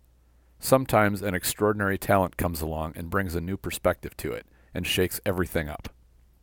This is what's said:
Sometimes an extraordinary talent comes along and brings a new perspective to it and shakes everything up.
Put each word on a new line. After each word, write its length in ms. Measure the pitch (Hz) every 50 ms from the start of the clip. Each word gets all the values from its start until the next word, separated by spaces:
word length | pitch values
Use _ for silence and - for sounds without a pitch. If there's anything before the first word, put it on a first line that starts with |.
| _ _ _ _ _ _ _ _ _ _ _ _
Sometimes 640 | - - 131 131 131 - - 107 107 101 104 95 98
an 100 | 101 90
extraordinary 640 | 90 - - - - 104 107 107 104 101 98 98 92
talent 400 | - - 101 98 92 - - -
comes 240 | - 87 85 78
along 320 | 80 78 80 78 78 80 -
and 140 | - 85 82
brings 240 | - 98 98 90 82
a 80 | 85
new 160 | 82 90 98 -
perspective 580 | - 87 - - - 90 85 - - - - -
to 140 | - 76
it 140 | 58 - - _ _ _ _ _
and 140 | - 87 90
shakes 340 | - - - 92 87 - - -
everything 420 | 104 92 90 90 82 - 85 78 73
up. 220 | 73 - - - - _ _ _ _ _ _ _ _ _